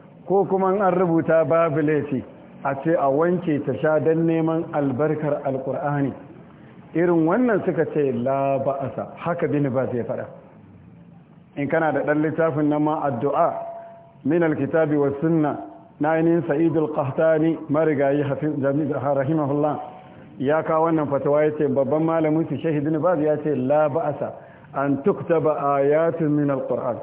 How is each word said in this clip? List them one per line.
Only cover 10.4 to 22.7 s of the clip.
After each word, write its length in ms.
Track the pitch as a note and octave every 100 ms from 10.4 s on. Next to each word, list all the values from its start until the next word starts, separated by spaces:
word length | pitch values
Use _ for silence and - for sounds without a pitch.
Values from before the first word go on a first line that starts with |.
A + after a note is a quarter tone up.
| - - - - - - - - - - - -
In 120 | C#3
kana 240 | D#3+ D#3
da 80 | C#3+
ɗan 200 | C#3 D3+
littafin 460 | D#3 D#3 E3 D3 D3+
nan 140 | D3+
ma 180 | D3+ D#3
addu'a, 520 | C#3+ A#2 C#3+ C#3 E3 - - - - - - - C3+
min 160 | E3+
alkitabi 520 | E3 D3 C#3 D#3+ D#3 D3
wa 120 | C#3 C#3
sunna, 360 | D#3+ E3 D3 A#2 - - - -
na 120 | D3+
ainihin 300 | D#3+ E3 E3+ -
Sa'idul 420 | C#3+ E3 D#3 D3+ D#3
Qahtani, 640 | C3+ D3 D#3+ D#3+ D#3+ D3+ -
marigayi 540 | D3 D#3+ C#3 C#3 C#3+
hafiz, 260 | C#3 C#3 D3+ D3+
rahimahullah, 1200 | C3+ C#3+ C#3+ C#3 C3+ C#3 C3+ D#3+ C#3+ D3 D3+ C3 - - - - - -
ya 240 | C3+ D#3
kawo 220 | D#3+ D#3+ D#3+
wannan 220 | D#3+ C#3+
fatawa 360 | C#3 C#3+ D3 D3+
ya 60 | D3+
ce 100 | C#3+
babban 320 | C3 B2+ D#3
malamin 440 | D#3+ E3 D#3 D#3 D#3
su 60 | B2+
Sheikh 260 | D#3+